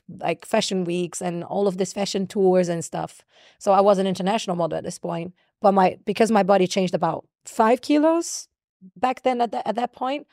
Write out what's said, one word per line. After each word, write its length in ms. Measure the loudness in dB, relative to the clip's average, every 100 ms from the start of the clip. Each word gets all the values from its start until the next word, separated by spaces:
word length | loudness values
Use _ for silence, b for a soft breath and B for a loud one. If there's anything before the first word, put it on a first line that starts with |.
| -20 -8
like, 260 | -6 -6 -2
fashion 400 | -2 0 -2 -2
weeks 360 | -4 -4 -6
and 220 | -8 -8 -6
all 220 | -2 -2
of 100 | 0
these 160 | -4
fashion 340 | -4 -4 -4 -4
tours 420 | 2 4 4 2
and 160 | -2 -6
stuff. 380 | -8 -10 -12 _ b b b
So 140 | 2
I 80 | 4
was 180 | 4 4
an 80 | 2
international 480 | -2 -2 -2 -2 -2
model 200 | -2 -4
at 60 | -8
this 140 | -10
point. 340 | -8 -8 -10 -16 _ _
But 120 | 4
my, 260 | 6 4 2 -6
because 260 | 0 2
my 120 | 4
body 240 | 4 4 4
changed 280 | 0 -2 0
about 320 | -2 -4 -10 _ -14
five 360 | 0 2 2
kilos 680 | 2 2 4 2 -2 -10 -14 _ _ _ -20 -6
back 260 | -4 -2
then 180 | -2 0
at 100 | -2
that, 140 | -4 -6
at 80 | -4
that 180 | -6
point, 340 | -6 -6 -6 -10